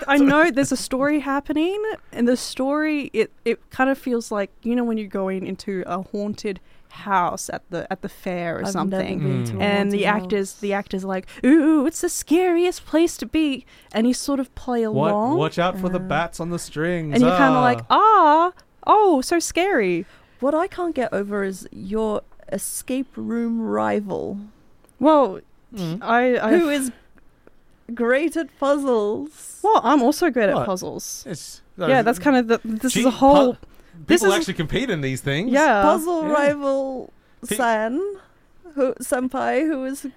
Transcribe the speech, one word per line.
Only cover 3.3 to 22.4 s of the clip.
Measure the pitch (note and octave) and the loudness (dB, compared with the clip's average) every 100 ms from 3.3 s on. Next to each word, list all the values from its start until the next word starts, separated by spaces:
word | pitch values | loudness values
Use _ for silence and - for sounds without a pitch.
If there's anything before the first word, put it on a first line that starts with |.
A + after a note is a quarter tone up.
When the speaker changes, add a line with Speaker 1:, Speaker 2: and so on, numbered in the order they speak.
| - | -4
Speaker 1:
it | A#3 A3+ - | -6 -6 -6
kind | - C4 | -2 0
of | C4+ | -2
feels | C4 A#3 - | -4 -4 -4
like, | G#3 G3 - | -6 -6 -8
you | A3+ | -4
know, | A#3+ | -2
when | A#3+ A3 | -2 -4
you're | G3+ | -6
going | G3+ F#3+ F#3+ F#3+ | -4 -4 -4 -6
into | F#3 - F#3+ - | -10 -8 -8 -6
a | F3+ | -8
haunted | F#3 G3+ G#3 G3+ G#3+ F#3 - - - | -6 -6 -6 -6 -8 -10 -14 -20 -20
house | - G#3 F#3+ F3 F3+ - | -12 -2 0 0 -4 -8
at | - - | -10 -8
the, | E3+ - | -10 -8
at | F#3+ | -8
the | G3 | -10
fair | - F#3+ F3+ E3+ - | -10 -8 -6 -4 -4
or | |
Speaker 2:
I've | - | -4
Speaker 1:
something. | F#3+ G3 F#3+ F#3+ F#3 | -4 -2 -4 -4 -4
Speaker 2:
never | D3 | -2
been | - | -2
to | A#2+ | -4
Speaker 3:
Mm. | D3 | -2
Speaker 2:
a | |
Speaker 1:
And | G3+ G3+ G3+ | 0 0 0
the | G3+ | 0
Speaker 2:
haunted | G3 G#3+ | 0 -2
Speaker 1:
actors, | F#3 G3+ G3 | -2 -4 -4
Speaker 2:
house. | - | -6
Speaker 1:
the | G3+ | -4
actor's | G3 - F#3+ | -4 -4 -6
like, | F#3+ F#3+ - - | -6 -6 -8 0
"Ooh, | B3 D#4+ D4 D#4 C#4 | 4 6 6 4 2
it's | - | -2
the | F4 | -4
scariest | - - E4 F#4 E4+ F4+ - - | -4 0 2 4 2 0 -2 -2
place | D#4 E4 - | 2 2 -2
to | E4+ | -4
be," | D#4+ D4+ C4 - - - | -2 -2 -4 -12 -20 -8
and | G#3+ A#3+ | 0 0
you | |
sort | B3 - C#4 | 0 -2 -4
of | B3+ | -4
play | - - A#3+ A3 | -8 -4 -2 0
Speaker 3:
What? | G#3+ G#3 | 0 0
Speaker 1:
along. | G#3 A#3 E4 | 0 0 0
Speaker 3:
Watch | D#3 F3 | 0 0
out | F3+ F#3 | -2 -2
for | F3+ | -4
the | F#3 | -4
Speaker 2:
Uh. | F#3 | -2
Speaker 3:
bats | D3 E3+ - | -2 -4 -6
on | E3+ | -6
the | E3+ | -8
strings. | - D3 E3 F3 D#3 | -8 -4 -2 -2 0
Speaker 1:
And | A3+ | 4
you're | B3 - | 4 6
kinda | C4+ B3+ | 4 4
Speaker 3:
Ah. | |
Speaker 1:
like, | B3 B3 - | 2 0 2
"Ah, | D4+ G#4+ G#4 D#4 D#4 F4+ - _ _ - | 4 6 6 6 4 2 -4 _ _ 2
oh, | G4+ G4+ C#4 | 4 6 4
so | - E4+ | 2 0
scary." | - E4 F#4+ D#4 F#3+ E3+ - - _ - | 0 0 2 2 2 0 -4 -14 _ -6
Speaker 2:
What | C4 | 0
I | D#4 G4 | 0 -2
can't | - F4 | -4 -4
get | D4 A#3 | -2 -2
over | G3 G3+ G3+ | -2 -4 -4
is | G3 F#3+ - | -4 -6 -14
your | - F#3+ G#3+ A3 G#3 - - | -14 -6 -4 -2 -4 -8 -18